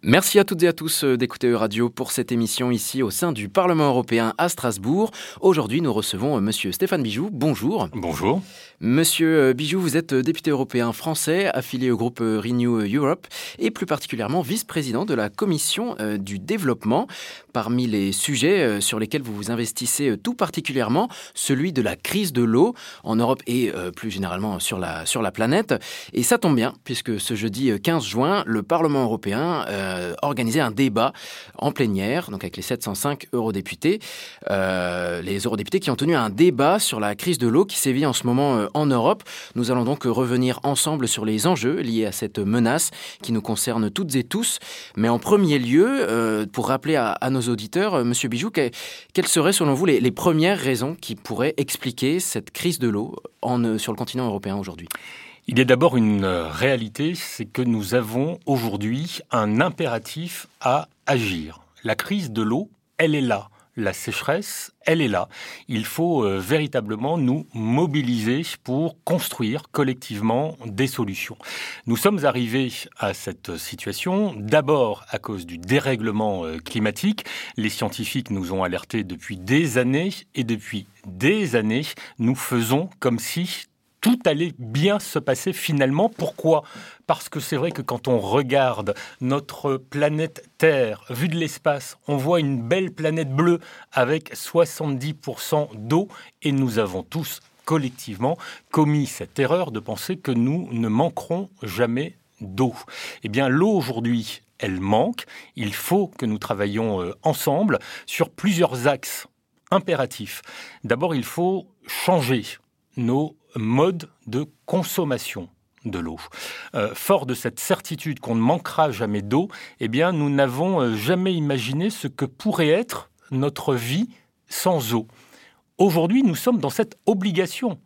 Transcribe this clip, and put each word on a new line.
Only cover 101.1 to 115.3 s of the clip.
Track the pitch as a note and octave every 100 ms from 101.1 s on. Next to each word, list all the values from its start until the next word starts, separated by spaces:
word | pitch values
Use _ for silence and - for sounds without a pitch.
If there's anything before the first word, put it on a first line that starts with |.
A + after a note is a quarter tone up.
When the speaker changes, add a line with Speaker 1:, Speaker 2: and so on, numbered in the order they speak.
| D#3+ - E3+ G3 _
Speaker 2:
jamais | A2 F#2 A#2+ A#2+ D#3+ - _ _
d'eau. | G2 F#2+ B2+ A#2 - - - -
Eh | A2
bien, | G#2+ C3+
l'eau | C3+ G3
aujourd'hui, | G3+ B2+ A2+ A#2 A#2+ G#2+ - _ _
elle | G#2+ F#2
manque. | F#2+ G#2+ E3+ A#3+ - - -
Il | - A2
faut | F2+ - F#3+ F#3+
que | - A#2+
nous | G#2+
travaillions, | - G2+ G2+ G#2 A2+ G2
euh, | F2+ -
ensemble | D#3+ D3 - C#3+ G#3 A#2+ - - -
sur | - E3+
plusieurs | - G3 F3 F3 B2+ C3
axes | C3+ - - - _ _ _ _
impératifs. | F#3 F#3+ D3+ B2+ - G#2 - - - - -
D'abord, | - A#2 E3+
il | D#3
faut | - - F3 F#3+ - _ -
changer | - - F3+ B2 B2+ G#2 - _ _ _ -
nos | A#2 C3 D3+ - _
modes | B2+ A2 B2 E3 F3 - _ -
de | A#2 D3+ _
consommation | - F3 F3 - D#3+ A#2+ -